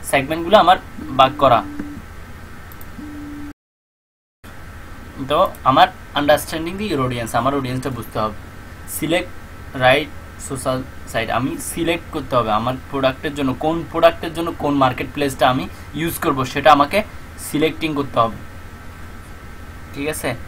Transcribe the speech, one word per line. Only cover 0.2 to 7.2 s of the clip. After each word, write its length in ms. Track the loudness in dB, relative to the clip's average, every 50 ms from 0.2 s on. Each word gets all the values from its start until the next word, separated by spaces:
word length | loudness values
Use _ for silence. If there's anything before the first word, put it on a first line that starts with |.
| 2 0 -4 -4 4 8 8
আমার 200 | 8 10 8 6 4 2 -12 -12 -10 -10 -4 6
ভাগ 140 | 6 6 6 6
করা। 260 | 4 6 6 6 6 4 -2 -8 -8 -8 -8 -10 -12 -14 -14 -14 -14 -14 -14 -14 -14 -14 -14 -14 -14 -14 -14 -14 -14 -14 -12 -12 -12 -12 -10 -10 -10 -12 -10 -10 -10 -10 -10 -12 _ _ _ _ _ _ _ _ _ _ _ _ _ _ _ _ _ -20 -18 -16 -14 -14 -14 -14 -14 -14 -14 -14 -14 -14 -14 -10 -10 -4
তো 240 | 0 4 4 4 2 0 2 4
আমার 240 | 6 8 8 6 6 4 -12 -16 -6 -4
understanding 600 | 0 4 4 4 4 4 -4 -6 -4 -4 -4 -4
the 160 | -4 -2 -2
your 160 | 0 0 0
audience, 300 | 0 -2 -4